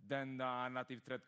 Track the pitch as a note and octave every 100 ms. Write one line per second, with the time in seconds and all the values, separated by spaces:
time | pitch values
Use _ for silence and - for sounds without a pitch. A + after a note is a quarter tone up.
0 | G#2 C#3 C3+ C3 C3 B2 B2+ B2+ B2+ B2
1 | - B2+